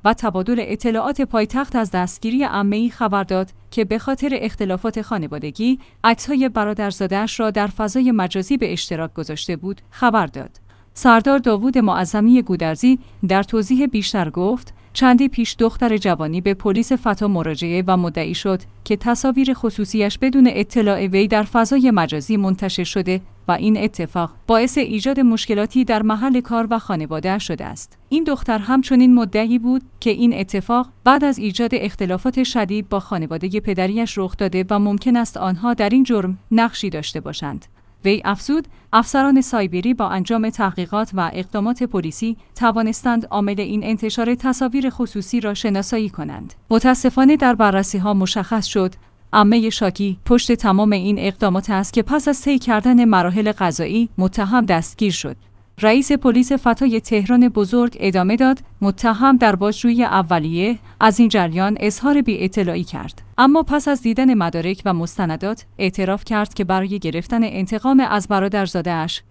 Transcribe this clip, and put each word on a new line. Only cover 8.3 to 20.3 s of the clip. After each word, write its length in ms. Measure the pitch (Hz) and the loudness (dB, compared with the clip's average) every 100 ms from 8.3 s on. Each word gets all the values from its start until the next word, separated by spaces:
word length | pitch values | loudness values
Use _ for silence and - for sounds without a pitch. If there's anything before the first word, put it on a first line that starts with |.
| 190 190 277 | -4 -2 -2
به 160 | 208 | -2
اشتراک 420 | 170 - 165 165 | -4 -6 -8 -8
گذاشته 420 | - 151 151 - 165 | -8 -10 -10 -8 -8
بود، 240 | 180 202 - | -8 -10 -16
خبر 360 | - 247 220 160 | 0 2 2 -2
داد. 240 | 127 - - - - _ | -6 -16 -18 -20 -20 _
سردار 440 | - 254 226 277 277 | 0 4 4 4 2
داوود 400 | 240 208 247 262 | 2 0 0 2
معظمی 640 | 214 175 180 208 220 247 | 0 0 -2 2 4 4
گودرزی 560 | 240 175 165 160 247 262 - - 180 | 4 -2 -2 0 2 2 -2 -6 0
در 140 | 190 | 0
توضیح 440 | 196 226 196 254 285 | 0 -2 0 0 2
بیشتر 440 | 214 190 208 160 | -2 -2 -2 -2
گفت: 440 | 170 185 247 - - - | -2 -2 -2 -8 -20 -14
«چندی 360 | - 262 247 277 | 2 6 6 4
پیش 280 | - 226 - | 0 -4 0
دختر 380 | 226 - 240 214 | 0 0 -2 0
جوانی 440 | 190 160 156 170 | 0 -2 -2 -2
به 140 | 190 | -2
پلیس 380 | 190 214 196 226 | -2 0 0 0
فتا 360 | 254 233 196 208 | 0 0 0 0
مراجعه 560 | 185 160 151 170 175 185 | 0 -2 -6 -4 -2 2
و 100 | 185 | 0
مدعی 380 | 175 165 160 | 0 -4 -6
شد 260 | 175 202 185 - - | -4 -2 -4 -6 -20
که 120 | - 208 | -4 -2
تصاویر 580 | 240 240 269 262 262 | 0 0 0 2 0
خصوصیش 640 | 254 233 208 202 220 202 - | 0 -2 -4 -4 0 -2 0
بدون 300 | 262 | 2